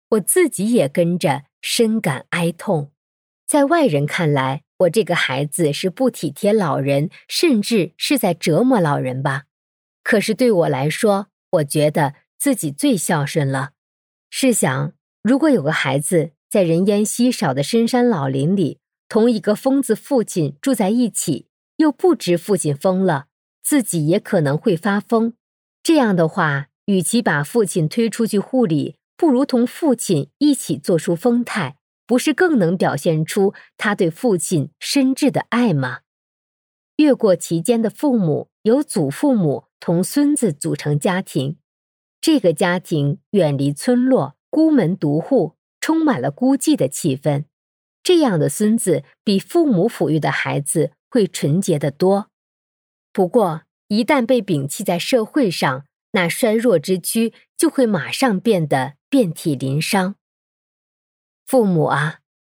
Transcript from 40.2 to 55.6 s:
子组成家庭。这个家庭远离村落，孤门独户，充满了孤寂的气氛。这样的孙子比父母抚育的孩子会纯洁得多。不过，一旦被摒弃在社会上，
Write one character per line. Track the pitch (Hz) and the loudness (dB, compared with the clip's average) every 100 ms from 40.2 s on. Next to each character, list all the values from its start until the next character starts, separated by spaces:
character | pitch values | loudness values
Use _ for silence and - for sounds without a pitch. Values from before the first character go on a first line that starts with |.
| 285 294 | 2 2
子 | 214 | 0
组 | 151 160 147 | -2 -6 -4
成 | 151 147 | -2 -2
家 | - 180 | 0 -2
庭。 | 190 151 135 165 _ _ _ _ _ _ | -4 -4 -4 -8 _ _ _ _ _ _
这 | - 302 | 0 2
个 | - | 2
家 | 165 180 180 | 2 0 -2
庭 | - 160 143 151 _ | -2 -2 -2 -4 _
远 | 202 156 135 | 0 0 0
离 | 139 | -2
村 | 143 - 247 254 | -2 0 2 2
落， | 247 143 _ - | 2 0 _ -6
孤 | 302 320 | 0 4
门 | 285 165 185 | 4 2 0
独 | 151 151 | -2 -2
户， | - 269 160 _ _ - | 0 0 0 _ _ -12
充 | - 320 | -2 0
满 | 311 170 | 0 0
了 | 131 | -4
孤 | 143 254 269 | -2 0 0
寂 | - 302 | 0 0
的 | - | 0
气 | - 156 131 | -2 -4 -2
氛。 | 151 143 147 _ _ _ _ _ | -2 -2 -6 _ _ _ _ _
这 | - 349 | 2 4
样 | 269 170 | 4 2
的 | 143 | 0
孙 | - 214 226 | 0 0 0
子 | 196 147 - _ | 0 -2 -2 _
比 | - 196 | -2 -2
父 | - 349 302 | 0 0 2
母 | 185 220 | 2 0
抚 | - 254 | 0 0
育 | 156 | 0
的 | 147 | 0
孩 | 143 135 139 | -4 -4 -4
子 | 147 170 147 _ _ | -4 -2 -2 _ _
会 | 247 190 | 0 0
纯 | - 151 165 | -2 -2 0
洁 | 190 151 | 0 -2
得 | 147 | -2
多。 | - 185 196 - _ _ _ _ _ _ _ _ | 0 0 0 -2 _ _ _ _ _ _ _ _
不 | - 180 | -2 0
过， | 240 185 156 _ _ - | 2 0 -2 _ _ -6
一 | 208 | -4
旦 | 247 285 226 | 0 0 2
被 | 254 | 0
摒 | 196 151 143 | 2 -4 -4
弃 | - | -6
在 | 202 175 | -4 -4
社 | - 196 | 0 0
会 | 185 311 220 | 0 0 0
上， | - | 0